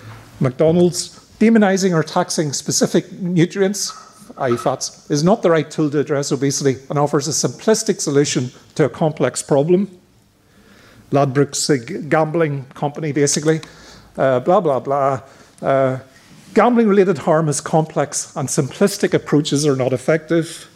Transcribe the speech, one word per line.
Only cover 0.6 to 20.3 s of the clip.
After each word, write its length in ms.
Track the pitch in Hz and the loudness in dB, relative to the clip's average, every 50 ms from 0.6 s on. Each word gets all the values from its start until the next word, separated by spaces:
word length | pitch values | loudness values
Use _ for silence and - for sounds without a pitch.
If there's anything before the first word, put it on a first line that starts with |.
| 160 160 170 180 175 180 - - - - - - - _ - - | 2 4 4 4 4 2 0 -2 -10 -10 -14 -20 -20 _ -2 2
"Demonizing 540 | 214 220 226 220 208 185 190 190 185 190 175 | 4 4 6 6 4 4 2 2 2 2 2
or 100 | 160 147 | 2 0
taxing 480 | - - 185 170 - - - 160 147 | 0 0 -2 -2 -2 -2 -4 -2 -2
specific 600 | 131 - - - 135 - 247 - - 175 - - - | -4 -6 -6 -4 -2 0 0 2 0 0 -2 -2 -10
nutrients, 800 | - 196 175 185 170 160 175 - 196 190 196 208 - - - - - - - - - - - - - | -8 -6 -2 2 2 2 2 2 0 0 0 0 -4 -8 -10 -10 -14 -20 -20 -20 -20 -20 -18 -10 -4
i.e. 200 | 147 127 120 120 | -2 -2 -2 0
fats, 520 | - 147 131 - - - - - - - | 0 -2 -2 -2 -6 -12 -12 -14 -8 -4
is 140 | 156 147 156 | -4 0 2
not 180 | 180 208 - | 2 2 2
the 80 | - 180 | 2 2
right 220 | 165 160 147 156 | 2 2 0 -2
tool 180 | - - 156 147 | -4 -2 -2 0
to 100 | 135 151 | 0 -2
address 340 | 135 - 151 139 143 - 151 | -2 -2 -2 -4 -2 -4 -4
obesity 460 | 127 135 139 135 - 135 139 127 113 - - | -2 -2 -2 -2 0 0 0 -2 -2 -6 -6
and 100 | - 143 | -2 0
offers 300 | 147 143 - 151 135 151 | 0 0 0 0 -2 -2
a 180 | 127 - - 139 | -4 -2 -2 -4
simplistic 540 | 123 - - 214 220 214 - - 185 190 | -4 -4 0 0 0 0 0 -4 -4 -4
solution 500 | - 165 139 143 147 143 - 156 127 123 - - _ _ - | -2 0 2 2 2 2 0 -4 -4 -4 -8 -14 _ _ -2
to 80 | - 156 | 0 0
a 60 | 127 | 0
complex 520 | - - 170 156 147 - 147 123 - - | 0 -2 -2 -2 0 0 -2 -2 -2 -4
problem." 480 | - - 156 135 147 165 180 185 202 190 - - _ _ _ _ _ _ _ _ _ _ _ _ _ _ - _ - - - - - - | -2 0 2 2 4 4 2 2 2 -2 -6 -16 _ _ _ _ _ _ _ _ _ _ _ _ _ _ -20 _ -20 -20 -20 -20 -10 -2
Ladbrokes, 580 | - 139 139 139 127 143 139 139 - - - - | 0 0 2 2 2 0 0 0 -2 -6 -2 0
a 80 | 151 131 | -2 -2
g-, 220 | 117 127 185 233 202 143 | -2 -8 -10 -10 -4 -2
gambling 560 | 165 156 160 156 151 170 165 151 143 139 127 - - | 0 0 0 0 0 -2 -2 -2 -2 -6 -10 -12 -10
company, 400 | - 156 143 143 - 160 151 131 | -6 -6 -6 -6 -6 -6 -4 0
basically, 480 | 151 143 143 - 170 147 160 160 160 - - - - - - - - - - - - | 0 0 0 0 0 0 0 0 -2 -4 -12 -20 -20 -20 -20 -20 -20 -20 -14 -4 0
uh, 240 | 139 135 131 123 | 0 2 2 0
blah, 180 | 131 160 180 208 | 2 2 2 2
blah, 220 | 185 156 135 123 | 4 2 -2 -2
blah. 400 | 120 143 139 143 135 139 135 117 - - - - - - _ - | -2 -2 -2 0 0 0 -2 -2 -8 -14 -20 -20 -20 -20 _ -8
Uh, 380 | - - 135 135 135 131 131 131 - - _ - _ - - - - - - | -2 0 2 2 2 0 -2 -4 -10 -16 _ -20 _ -20 -20 -20 -12 -2 2
"Gambling-related 680 | 214 202 240 247 233 233 208 196 202 185 180 180 131 | 2 4 4 4 4 4 4 4 4 4 2 2 -2
harm 280 | - 185 160 156 165 151 | 0 2 2 2 2 0
is 140 | 139 - | -2 -4
complex 720 | - - - 160 156 160 - 165 143 - - - - - - | -4 -2 0 0 0 0 -2 -4 -4 -4 -4 -10 -10 -10 -8
and 140 | 170 139 127 | -8 -6 -4
simplistic 640 | - - 139 131 - - 196 196 196 - - 175 - | -2 -2 -2 -2 -2 0 0 0 0 -2 -4 0 0
approaches 520 | 151 - - - 147 165 - 147 143 151 | -2 -2 2 0 0 0 0 -2 0 0
are 120 | 151 135 131 | 0 0 0
not 160 | 123 127 131 | 0 -2 -2
effective." 760 | 120 - - 156 165 160 - | -2 -2 0 -2 -2 0 -2